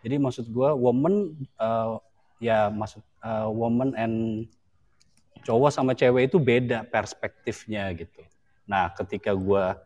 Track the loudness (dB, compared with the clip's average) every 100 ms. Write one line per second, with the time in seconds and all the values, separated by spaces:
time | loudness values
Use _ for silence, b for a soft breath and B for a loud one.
0 | -2 -2 -2 -4 -6 0 0 4 2 4
1 | 2 2 -2 -8 -14 -4 -2 0 -2 -6
2 | _ _ _ _ 0 2 2 0 -6 -10
3 | _ _ -6 -4 -4 -2 0 0 0 -2
4 | -2 -2 -4 -6 -10 _ _ _ _ _
5 | _ _ _ -14 0 2 4 2 -2 4
6 | 4 4 4 4 4 2 2 -4 -2 -4
7 | -4 -8 -10 _ -10 -8 -8 -6 -4 -6
8 | -12 -18 -20 _ _ _ -2 0 0 -4
9 | -8 -4 -2 -2 2 2 0 -4